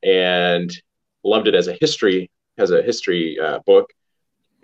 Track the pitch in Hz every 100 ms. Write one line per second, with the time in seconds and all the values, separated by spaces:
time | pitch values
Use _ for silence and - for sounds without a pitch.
0 | 95 92 90 90 87 87 87 - _ _
1 | _ _ 98 110 104 95 90 87 - -
2 | 104 92 90 _ _ - 95 85 120 113
3 | - 87 82 78 78 - - 98 - _
4 | _ _ _ _ _ _